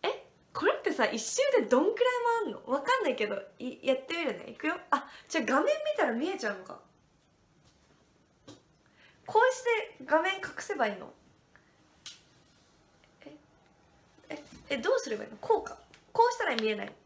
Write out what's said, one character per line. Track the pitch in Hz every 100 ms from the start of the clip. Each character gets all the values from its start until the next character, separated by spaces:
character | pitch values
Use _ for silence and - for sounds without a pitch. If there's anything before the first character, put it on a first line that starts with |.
え、 | 370 - - _ _
こ | - 359
れ |
っ | 622
て | 392
さ、 | - -
一 | 226
周 | - - 554 508
で | 214
ど | 254
ん | 359
く | 466
ら |
い | 508 494 466 466
回 | 381
ん |
の？ | - -
わ | 269
か | 269 508
ん |
な | 349
い |
け | 240 208
ど、 | 196 - _
い-、 | 254 - 262
や |
っ | 262
て | - 330
み |
る | 311 -
ね。 | -
い |
く | 226 302
よ。 | 339 -
あ、 | - - - -
じ | 320
ゃ |
あ |
画 | 220 269
面 | 440
見 | 622 605 605
た | 277
ら |
見 | 233 320
え | 381
ち | 220
ゃ |
う | 196
の |
か。 | 185 - _ _ _ _ _ _ _ _ _ _ _ _ _ _ _ _ - - _ _ _ _ - _
こ | - 427 494
う |
し | 508
て | - 453 - -
画 | 262 302
面 | 370 381
隠 | - -
せ | -
ば | 403 220
い |
い | 190
の？ | - - _ _ _ - _ _ _ _ - - _ _ _ _ _ _ _ _ _ _ 285
え、 | 302 _ _ _ _ _ _ _ _ _
え、 | - - - -
え、 | 277
ど | 233
う | 494
す | 262
れ | 214
ば |
い | 214
い |
の？ | 220
こ | - 440
う |
か。 | - - - - _
こ | - 466
う |
し | 466
た | 349
ら | 233
見 | 220
え |
な | 202
い。 | 202 -